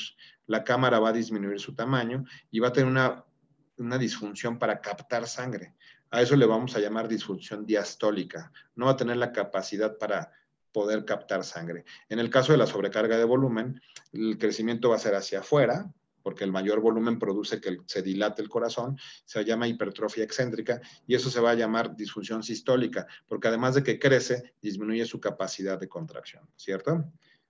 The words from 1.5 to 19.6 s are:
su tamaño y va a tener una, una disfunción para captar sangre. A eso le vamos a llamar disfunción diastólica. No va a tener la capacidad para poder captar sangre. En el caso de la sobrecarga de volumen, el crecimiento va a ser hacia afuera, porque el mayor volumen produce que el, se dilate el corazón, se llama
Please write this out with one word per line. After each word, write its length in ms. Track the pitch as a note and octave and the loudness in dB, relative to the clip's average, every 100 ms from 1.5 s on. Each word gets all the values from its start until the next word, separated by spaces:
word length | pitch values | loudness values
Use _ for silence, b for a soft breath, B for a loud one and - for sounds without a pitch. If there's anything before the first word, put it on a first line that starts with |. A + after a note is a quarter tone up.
| G2+ | -6
su 160 | - - | -8 -6
tamaño 480 | A#2 C3 A#2 B2+ C3+ B B | 0 0 0 -4 -8 B B
y 80 | A2 | 0
va 100 | B2 | 2
a 40 | |
tener 180 | B2+ C3 | 4 4
una, 340 | C3 B2+ - - _ _ _ _ - | 4 2 0 -12 _ _ _ _ -10
una 220 | A#2+ B2+ | -4 -2
disfunción 600 | A#2 - G#2 G2+ A#2 A#2 | -2 -4 -8 -6 -6 -2
para 220 | A2 G2+ | -2 -2
captar 480 | - G2+ - A#2 A#2 | -4 -10 -4 -4 -4
sangre. 480 | - B2+ G#2 F2+ _ b b - | -8 -8 -8 -12 _ b b -4
A 120 | A#2 | 2
eso 120 | A#2+ | 6
le 100 | C#3 | 8
vamos 300 | A#2 A2+ B2+ | 8 6 0
a 60 | A#2 | -2
llamar 260 | G#2 A2 A2 | -2 -2 -2
disfunción 580 | A2 - F#2+ - G#2+ | -4 -4 -10 -8 -10
diastólica. 840 | G#2+ G#2 G2+ - G#2+ G#2 E2+ E2 E2 B B | -2 -2 -2 -2 0 0 -4 -10 -16 B B
No 120 | - B2+ | -2 2
va 60 | |
a 40 | C3+ | 2
tener 200 | A#2+ A#2+ | 2 0
la 140 | A#2 | -2
capacidad 640 | G#2+ G2 F#2+ F#2 G2+ A2 G#2+ | -2 -4 -4 -4 -2 -2 -2
para 360 | G#2 F#2+ D#2+ b b _ _ | -4 -4 -6 b b _ _
poder 320 | A2 G#2 G#2+ | -4 -2 -2
captar 400 | G2+ G#2 - G2 | -2 -6 -4 -4
sangre. 400 | F2+ E2+ E2+ E2+ - B B | -4 -10 -10 -10 -12 B B
En 100 | A2 | -4
el 120 | A#2 | 2
caso 200 | C3 C3 | 4 6
de 80 | D3+ | 6
la 80 | A2 | 4
sobrecarga 500 | G2+ G2 A2 A2 A2+ | 2 -2 0 2 4
de 60 | |
volumen, 580 | A#2 C3 C3+ A2+ A#2+ C3 B B B | 4 4 2 0 -4 -8 B B B
el 240 | A2 A2 G#2+ | -4 -2 0
crecimiento 540 | A2 G#2 A2+ A#2 A#2+ | 0 0 -2 2 2
va 60 | A2 | 2
a 20 | |
ser 160 | A2 | 2
hacia 240 | G2 G2 G2 | 0 -2 -6
afuera, 540 | - D3 B2 D3+ G3+ - _ _ | 2 4 4 2 -4 -14 _ _
porque 240 | G2 F2+ | -10 -4
el 80 | G2 | -2
mayor 280 | F#2+ G2 G#2+ | 0 2 4
volumen 380 | A2+ A2+ A#2 A2+ | 4 4 2 0
produce 400 | G#2 G2 G2+ A2 | -2 -2 -2 -4
que 120 | F#2+ | -4
el, 120 | F2+ - | -8 -6
se 160 | G2+ | -4
dilate 400 | F#2 F#2+ G#2 G#2 | -2 0 -2 -2
el 80 | G#2+ | -4
corazón, 480 | A#2 A#2 A#2 A#2+ C3+ B B | -2 -2 -4 -6 -8 B B
se 200 | - A2+ | -8 -4
llama 220 | G#2+ A2+ | -2 0